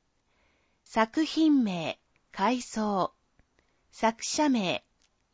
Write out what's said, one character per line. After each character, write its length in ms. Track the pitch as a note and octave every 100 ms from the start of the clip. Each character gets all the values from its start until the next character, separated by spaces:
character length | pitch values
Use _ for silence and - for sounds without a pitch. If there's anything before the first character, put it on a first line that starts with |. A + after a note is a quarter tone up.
| _ _ _ _ _ _ _ _ _
作 400 | - A3+ D#4 D#4
品 400 | - D#4+ C#4+ A3
名、 340 | F3 D3+ - _ _ _
回 300 | - G3 B3
想。 520 | - - G#3+ G3 E3+ _ _ _ _ _ _ _ _
作 320 | - A3 A3+
者 240 | - - D4+
名、 340 | B3 F#3 C3+ _ _ _ _ _